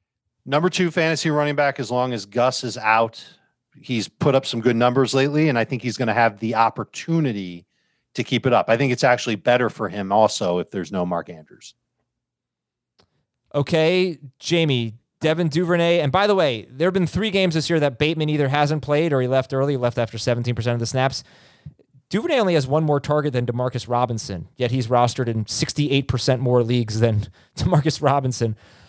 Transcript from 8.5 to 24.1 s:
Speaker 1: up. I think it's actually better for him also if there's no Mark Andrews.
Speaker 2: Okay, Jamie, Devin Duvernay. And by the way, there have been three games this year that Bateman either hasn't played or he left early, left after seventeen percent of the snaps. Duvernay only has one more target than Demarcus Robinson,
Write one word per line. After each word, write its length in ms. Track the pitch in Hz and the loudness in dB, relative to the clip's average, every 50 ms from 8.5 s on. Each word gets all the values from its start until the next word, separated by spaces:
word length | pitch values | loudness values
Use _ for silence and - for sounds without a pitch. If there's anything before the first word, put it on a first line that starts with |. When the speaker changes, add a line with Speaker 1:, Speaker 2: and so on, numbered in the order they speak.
Speaker 1:
up. 140 | 120 107 - - | 4 4 4 4
I 80 | 113 | 2
think 160 | 117 143 131 | 2 2 0
it's 120 | 123 - - | 0 2 4
actually 320 | 127 123 113 - 127 110 | 2 2 2 0 -4 -4
better 340 | 92 - 127 123 123 123 107 | -2 0 2 2 2 2 0
for 180 | - - 110 92 | -2 -4 -8 -6
him 240 | 87 104 95 95 | -6 -6 -4 0
also 460 | 98 110 110 104 - - 107 90 87 90 | 2 4 4 4 2 -2 -2 -2 0 -2
if 120 | 87 - | -2 -4
there's 220 | - 98 85 76 | -6 -8 -8 -6
no 140 | 101 92 87 | -4 -4 -4
Mark 240 | 90 87 82 80 - | -2 -4 -6 -6 -10
Andrews. 440 | 85 80 76 _ 76 _ - - - _ _ _ _ _ _ _ _ _ _ _ _ _ _ _ _ _ _ _ _ _ _ _ _ _ _ _ _ _ _ _ _ _ _ _ - | -16 -20 -20 _ -20 _ -20 -20 -20 _ _ _ _ _ _ _ _ _ _ _ _ _ _ _ _ _ _ _ _ _ _ _ _ _ _ _ _ _ _ _ _ _ _ _ -4
Speaker 2:
Okay, 640 | 147 139 - 170 160 160 160 180 185 185 185 156 131 143 131 _ _ | -4 -2 0 2 2 2 2 2 2 0 0 -2 -8 -14 -20 _ _
Jamie, 560 | - - 170 170 165 151 135 120 117 113 107 - _ _ _ - | -4 0 0 2 2 2 2 0 -2 -4 -8 -12 _ _ _ -4
Devin 280 | - 156 160 165 175 156 | 0 0 0 0 0 0
Duvernay. 520 | 135 170 185 170 175 170 170 170 175 175 | 0 0 0 2 2 2 2 2 2 2
And 100 | 151 139 | 0 0
by 160 | 131 185 202 | 0 2 2
the 80 | 208 202 | 2 2
way, 320 | 190 165 139 120 107 - - | 2 2 2 0 -4 -8 -12
there 160 | 127 131 165 | -6 -2 -2
have 80 | 185 180 | 0 0
been 120 | 190 175 | 0 -2
three 240 | 156 - 185 214 220 | 0 -2 -2 -4 -2
games 240 | 185 196 190 180 156 | 0 0 0 2 0
this 140 | 165 139 - | 0 -2 0
year 120 | 170 160 | 0 2
that 180 | 147 143 123 - | 2 0 0 0
Bateman 300 | 147 156 165 160 151 151 | -2 0 0 0 -2 0
either 200 | 151 147 147 131 | 0 0 0 0
hasn't 340 | 143 147 147 143 156 151 | 2 2 2 0 0 -4
played 300 | - 147 147 147 170 165 | -2 -2 0 0 2 2
or 80 | 143 131 | 0 0
he 80 | 127 123 | 0 2
left 240 | 131 135 123 - | 2 0 0 0
early, 240 | 139 135 139 143 143 | -2 -2 0 0 0
left 220 | 123 123 120 - 127 | 0 -2 -2 0 -2
after 200 | 117 - - 107 | -4 -4 -4 -6
seventeen 360 | - 131 120 120 120 123 120 | -2 -2 -2 0 -2 -4 -4
percent 200 | 113 113 123 120 | -2 -2 -2 -2
of 60 | 117 | -2
the 60 | 117 | -2
snaps. 360 | 110 - 131 131 139 - - - _ - - _ _ _ _ - - - _ _ _ _ - _ - | -2 0 0 0 0 -2 -4 -14 _ -20 -20 _ _ _ _ -20 -20 -20 _ _ _ _ -20 _ -4
Duvernay 300 | - 214 339 349 302 254 | -4 -4 -2 0 2 2
only 140 | 214 185 170 | 2 4 2
has 120 | 151 131 | 2 0
one 180 | 131 143 156 160 | 2 0 0 2
more 160 | 151 147 139 | 2 0 0
target 320 | - - 151 151 143 147 | 0 0 0 0 0 0
than 140 | 127 123 120 | -2 -2 -2
Demarcus 420 | 120 117 123 127 127 - 120 - 120 | -2 -2 -2 -4 -4 -4 -6 -6 -2
Robinson, 600 | 120 120 123 117 | 0 0 0 -2